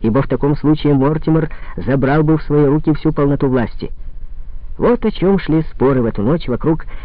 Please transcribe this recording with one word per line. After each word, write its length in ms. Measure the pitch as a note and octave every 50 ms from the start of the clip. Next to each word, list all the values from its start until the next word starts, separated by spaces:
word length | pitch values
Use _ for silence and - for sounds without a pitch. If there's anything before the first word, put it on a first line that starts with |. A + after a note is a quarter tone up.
ибо 220 | - A2+ G#2+ C3+
в 40 | C3+
таком 300 | - C#3 B2+ - C#3+ D3+
случае 380 | - - D3 D#3 D#3 - D3 C#3+
Мортимер 560 | C3+ C3 C#3+ D#3 D#3 - D#3+ D#3+ D#3+ D#3 D#3 - - - - -
забрал 480 | - F2+ G2 C3+ C#3 C3+ B2+ C#3+ D#3 D#3
бы 120 | D3+ D#3+
в 60 | D3+
свои 220 | - - D3 D3 D3
руки 280 | C#3 C#3+ D#3 - D#3+ D3+
всю 180 | - - D#3+
полноту 340 | D3+ - D3 C#3+ C#3+ C3 D3
власти. 460 | C3+ B2+ B2 A#2 - - - - - - - - - - - - - - - - - - - - - -
Вот 280 | - - A3 B3 A#3 -
о 60 | A3
чём 300 | - - E3 F#3+ G3 F#3
шли 220 | - - D3+ D#3+ D#3 - -
споры 280 | - - C3+ C3+ B2+
в 40 | A#2
эту 160 | A2+ - -
ночь 240 | G2+ A#2+ D#3+ E3+ -
вокруг 400 | - A#2+ A2 - D3 E3 D#3+ - - - -